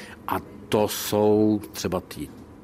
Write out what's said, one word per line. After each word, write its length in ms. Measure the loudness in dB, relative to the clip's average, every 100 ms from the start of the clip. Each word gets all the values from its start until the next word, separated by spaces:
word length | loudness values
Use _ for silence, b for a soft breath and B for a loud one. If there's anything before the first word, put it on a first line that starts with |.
| B B -6
A 140 | -6 -6 -16 -2
to 200 | 2 2
jsou 720 | -2 -2 2 6 6 6 2 -2
třeba 300 | -6 -4 -4 -6
ti 200 | -10 -10 -12 -20 -20